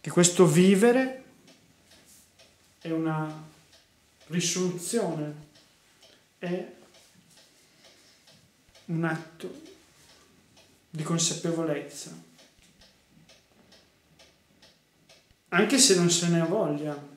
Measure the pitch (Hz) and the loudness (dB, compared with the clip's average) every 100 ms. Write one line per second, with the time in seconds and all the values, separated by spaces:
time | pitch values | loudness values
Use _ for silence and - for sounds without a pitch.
0 | - 175 175 - 175 151 185 196 233 247 | -2 2 2 6 6 8 6 6 4 4
1 | 262 - - _ _ - _ _ _ - | 0 -6 -18 _ _ -20 _ _ _ -20
2 | _ - _ _ - _ _ _ 165 160 | _ -20 _ _ -20 _ _ _ -8 -4
3 | 160 160 156 156 156 - _ - _ _ | -2 -4 -6 -10 -18 -20 _ -20 _ _
4 | _ _ - 175 170 185 185 175 - 233 | _ _ -8 -4 -2 -2 -4 -4 -6 -4
5 | 185 151 151 147 - _ _ _ _ _ | -4 -4 -8 -10 -20 _ _ _ _ _
6 | - _ _ _ 180 180 - - - - | -20 _ _ _ -8 -8 -8 -18 -20 -20
7 | _ _ _ - _ _ _ _ - _ | _ _ _ -20 _ _ _ _ -20 _
8 | _ _ _ - _ _ _ - - 165 | _ _ _ -20 _ _ _ -20 -8 -4
9 | 165 160 - - - - - - _ _ | -2 -4 -10 -16 -16 -16 -20 -20 _ _
10 | - - _ _ _ _ _ _ _ 156 | -20 -20 _ _ _ _ _ _ _ -12
11 | 156 165 - - 175 165 165 143 139 - | -4 -2 -2 -4 -6 -4 -4 -6 -8 -16
12 | - 165 - _ - _ _ _ - _ | -18 -20 -20 _ -20 _ _ _ -20 _
13 | _ _ _ - _ _ _ - _ _ | _ _ _ -20 _ _ _ -20 _ _
14 | _ _ - _ _ _ - _ _ _ | _ _ -20 _ _ _ -20 _ _ _
15 | _ - _ _ _ 175 214 262 - 185 | _ -20 _ _ _ 0 2 4 6 6
16 | 175 170 170 170 160 202 170 147 151 143 | 4 2 2 0 0 0 -2 -4 -6 -10
17 | - | -14